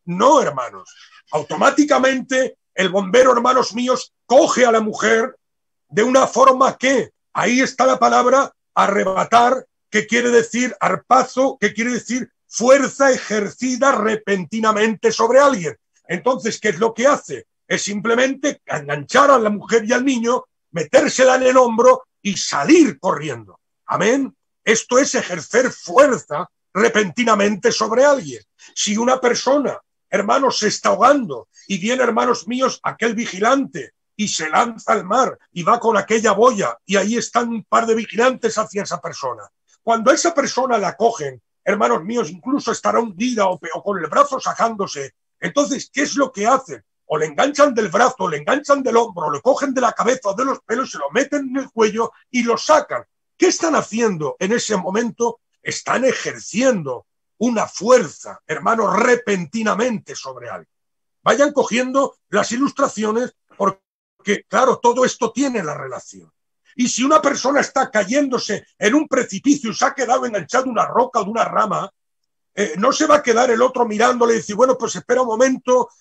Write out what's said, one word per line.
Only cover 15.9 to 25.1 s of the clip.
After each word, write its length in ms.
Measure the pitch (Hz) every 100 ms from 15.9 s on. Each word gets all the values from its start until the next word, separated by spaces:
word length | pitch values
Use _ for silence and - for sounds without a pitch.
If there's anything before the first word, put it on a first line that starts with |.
| _ -
Entonces, 500 | 180 240 208 220 -
¿qué 120 | 214
es 80 | 165
lo 160 | 220
que 120 | 220 262
hace? 400 | 269 - 127 - _ -
Es 140 | 175
simplemente 800 | 196 208 214 240 262 269 294 -
enganchar 680 | - 147 143 147 143 254 285
a 80 | 262
la 120 | 208
mujer 340 | 202 - 226
y 80 | 214
al 120 | 247
niño, 400 | 269 247 226 247 - _ _
metérsela 680 | 170 151 269 285 - 262 262
en 60 |
el 160 | 262 262
hombro 460 | 240 226 254 254 - _
y 160 | 202 190
salir 600 | - 143 151 339 262 143
corriendo. 640 | 180 151 151 120 101 _ _ _
Amén. 500 | - 143 202 277 254 - _ _
Esto 340 | - 226 - 247
es 160 | 277